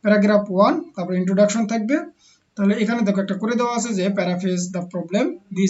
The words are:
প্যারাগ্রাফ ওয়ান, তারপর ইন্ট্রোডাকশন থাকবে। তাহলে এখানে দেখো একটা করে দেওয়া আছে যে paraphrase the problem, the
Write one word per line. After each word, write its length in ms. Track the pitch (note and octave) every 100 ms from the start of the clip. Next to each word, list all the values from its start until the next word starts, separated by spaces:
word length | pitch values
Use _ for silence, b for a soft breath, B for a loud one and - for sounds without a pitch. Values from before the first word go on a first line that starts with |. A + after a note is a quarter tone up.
প্যারাগ্রাফ 400 | G#3 G#3 G#3 G#3 G3+ F#3
ওয়ান, 180 | A3+ E4 - -
তারপর 180 | F3+ F#3
ইন্ট্রোডাকশন 420 | F#3 F#3+ G3+ A3+ G#3
থাকবে। 240 | A3+ G#3+ D4+ E4+ _ b b _ -
তাহলে 160 | G3+ A3+
এখানে 180 | G#3+ A#3 G3+
দেখো 120 | F#3+
একটা 140 | G3 G3
করে 120 | A3 A#3+
দেওয়া 140 | A#3+ A#3
আছে 120 | A#3 G3
যে 80 | F#3+ G3+
paraphrase 480 | F3+ F3 F#3 F3+ - F3
the 80 | E3+
problem, 340 | F3+ E3 G3+ D#4+ - _
the 100 | F#3